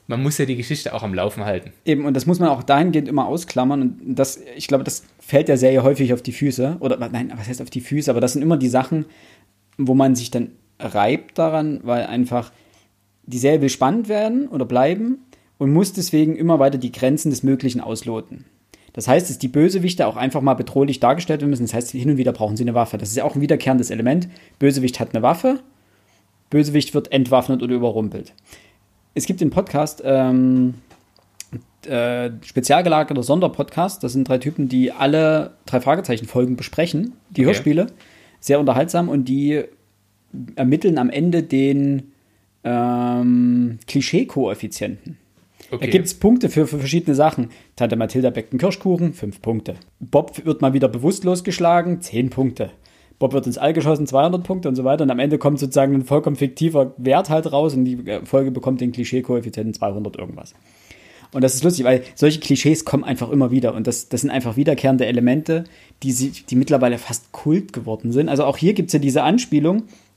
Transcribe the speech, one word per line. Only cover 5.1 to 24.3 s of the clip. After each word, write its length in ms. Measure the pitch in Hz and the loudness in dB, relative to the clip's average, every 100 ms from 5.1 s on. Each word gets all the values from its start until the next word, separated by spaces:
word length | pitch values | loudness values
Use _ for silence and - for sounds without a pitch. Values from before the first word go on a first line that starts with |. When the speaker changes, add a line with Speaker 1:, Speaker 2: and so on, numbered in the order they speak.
| _ | _
Speaker 2:
fällt 260 | - 143 160 | 0 0 2
der 120 | 135 | 4
Serie 260 | 127 131 | 6 6
häufig 280 | 127 139 131 | 4 4 2
auf 100 | 123 | 0
die 100 | 123 | -4
Füße. 460 | 117 143 123 131 175 | -4 -2 0 -2 -2
Oder, 160 | 135 120 | -2 -2
nein, 360 | 117 120 127 123 | -4 -6 -8 -8
was 100 | 107 | -12
heißt 160 | 127 | -10
auf 80 | 123 | -10
die 100 | 127 | -10
Füße? 300 | - 143 143 | -6 -4 0
Aber 100 | 117 | 0
das 120 | 123 | 0
sind 100 | 143 | 0
immer 140 | 156 160 | 2 2
die 120 | 127 | 2
Sachen, 380 | 127 127 160 - - - _ _ _ _ - | 0 0 -4 -6 -12 -20 _ _ _ _ -6
wo 160 | 131 | 0
man 220 | 131 135 120 | 4 4 2
sich 160 | 117 | 0
dann 180 | 120 117 - _ _ | -6 -6 -10 _ _
reibt 580 | 113 104 104 143 - - | -6 0 2 0 -4 -2
daran, 420 | 165 156 151 143 | 0 0 -2 -4
weil 220 | 120 120 - | -2 -2 -2
einfach 440 | 120 123 123 117 _ _ _ _ _ _ _ | -2 -2 -2 -6 _ _ _ _ _ _ _
die 160 | - 127 | -12 0
Serie 220 | 135 156 | 2 4
will 80 | 139 | 2
spannend 380 | - 131 226 208 | 0 0 0 -2
werden 400 | 208 220 247 277 | -2 0 -2 -4
oder 160 | 139 | -4
bleiben 540 | 123 123 139 190 233 262 - _ _ _ | -2 2 2 0 -4 -6 -8 _ _ _
und 140 | 139 | 2
muss 200 | 156 190 | 2 2
deswegen 440 | 190 175 156 156 160 | -2 -2 2 2 0
immer 220 | 165 160 | 2 4
weiter 200 | 139 139 | 4 2
die 140 | 123 | -6
Grenzen 380 | - 131 147 160 | -2 0 0 -2
des 140 | 131 | -2
Möglichen 360 | 135 135 131 120 | 0 0 0 -4
ausloten. 640 | - 110 117 113 - - - _ _ - _ - | -6 -8 -6 -8 -8 -18 -20 _ _ -20 _ -8
Das 100 | 110 | 2
heißt, 200 | 147 180 | 2 2
dass 100 | 127 | -6
die 100 | 131 | -2
Bösewichte 580 | 143 165 190 175 175 113 | 2 2 2 -2 0 -2
auch 100 | 110 | -2
einfach 240 | 131 151 | -4 0
mal 140 | 135 | 0
bedrohlich 460 | 120 113 135 139 131 | 0 0 0 0 2
dargestellt 420 | 123 156 170 151 | 2 2 0 -2
werden 80 | 143 | -2
müssen. 160 | 131 117 | -2 -2
Das 80 | |
heißt, 160 | 113 123 | -4 -6
hin 200 | 127 131 | -4 0
und 60 | 139 | 2
wieder 160 | 127 | 0
brauchen 240 | 117 107 107 | 0 -4 -2
sie 80 | |
eine 100 | 120 | 0
Waffe. 220 | 120 113 107 | 0 0 -2
Das 140 | 101 | -6
ist 60 | 117 | -4
ja 80 | |
auch 120 | 147 135 | -2 -2
ein 60 | |
wiederkehrendes 480 | 147 143 131 127 120 | 0 0 2 0 0
Element. 360 | 113 117 160 175 | -2 0 0 -2